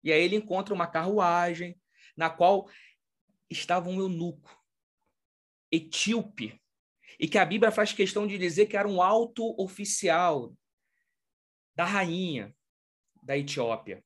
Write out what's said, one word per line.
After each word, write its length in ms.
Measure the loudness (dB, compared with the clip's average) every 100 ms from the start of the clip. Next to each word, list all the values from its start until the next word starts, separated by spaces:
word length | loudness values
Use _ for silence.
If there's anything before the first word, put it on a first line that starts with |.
E 80 | 4
aí 100 | 4
ele 140 | 4 0
encontra 380 | -2 -4 -2
uma 140 | -4 -2
carruagem 920 | -2 0 2 2 2 0 -2 -10 -14 _ _ -20 -2
na 140 | -2
qual 400 | 4 4 4 0 -20 -20 _ _ _ _ _ _
estava 400 | -12 -2 -2 0
um 100 | -4
eunuco 560 | -4 -4 -6 -8 _ -20 _ _ _ _ _ _ _ _ _ _ _
etíope, 920 | -4 -4 -6 -2 -2 -4 -10 -12 -12 _ _ _ _ -20 -8
e 80 | 0
que 100 | 2
a 80 | 2
Bíblia 260 | 4 2
faz 220 | 2 -2
questão 340 | 0 0 0 -4
de 100 | -2
dizer 280 | -2 2 2
que 120 | 2
era 100 | 0
um 140 | 2
alto 540 | 4 4 2 -4 -6 -4
oficial 960 | -6 -6 -6 -2 2 4 2 0 -4 -16 _ _ _ _ _ _ _ _ _ _ _ -4
da 100 | 0
rainha 720 | 0 0 -2 -4 -6 -8 _ _ _ _ _ _ _
da 140 | -4 -4
Etiópia. 680 | -4 -4 -2 -4 -8 -16